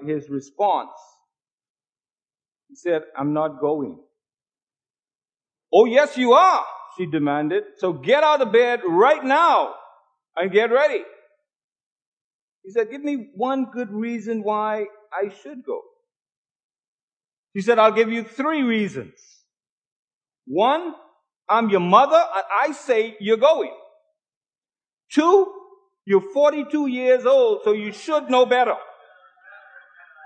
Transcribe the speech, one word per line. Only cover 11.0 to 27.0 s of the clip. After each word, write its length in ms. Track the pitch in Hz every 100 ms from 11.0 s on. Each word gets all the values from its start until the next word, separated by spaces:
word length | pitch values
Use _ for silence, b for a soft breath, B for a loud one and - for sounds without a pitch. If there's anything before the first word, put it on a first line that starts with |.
| - - _ _ _ _ _ _ _ _ _ _ _ _ _ _
He 80 | 190
said, 180 | 214 220
"Give 140 | 277
me 260 | 285 285 214 185
one 300 | 254 269 262
good 260 | 240 233
reason 500 | 208 233 233 208 226
why 460 | 202 214 214 214 208 - _
I 160 | 170 202
should 340 | 190 269 269
go." 200 | - 101 - _ _ _ _ _ _ _ _ _ _ _ _ _ _ _ _ 202
She 60 |
said, 160 | 196 233
"I'll 140 | 220
give 180 | 208 226
you 140 | 233
three 400 | 226 - 294 311
reasons. 840 | 254 220 196 131 101 _ _ _ _ _ _ _ _ _ _ _ _ _ -
One, 480 | 151 233 311 349 - _ _ _ _ -
I'm 200 | 220 226
your 80 | 196
mother, 440 | 180 202 277 320 - 190
and 80 | 190 202
I 140 | 294
say 440 | 277 - 226 226 220
you're 160 | 202 226
going. 380 | 277 320 165 - - _ _ _ _ _ _ _ _ _ _ _ _
Two, 400 | - 330 392 381 - - _ _ _ -
you're 260 | 196 196
forty-two 540 | 277 294 302 269 302 277
years 400 | 247